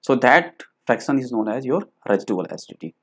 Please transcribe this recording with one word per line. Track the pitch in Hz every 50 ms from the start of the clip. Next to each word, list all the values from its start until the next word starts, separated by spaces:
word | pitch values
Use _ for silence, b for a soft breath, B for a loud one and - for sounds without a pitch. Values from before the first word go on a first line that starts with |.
So | - - 139
that | 123 120 123 135 165 - - _ _ - _ _ _ _
fraction | - 120 113 - - 143 139
is | 131 123
known | 120 113 107 110
as | - 127 135
your | 127 139 185 202 _ _ _ _ -
residual | 104 95 - - 107 90 90 80
acidity. | 80 85 - - - _ - 82 _ _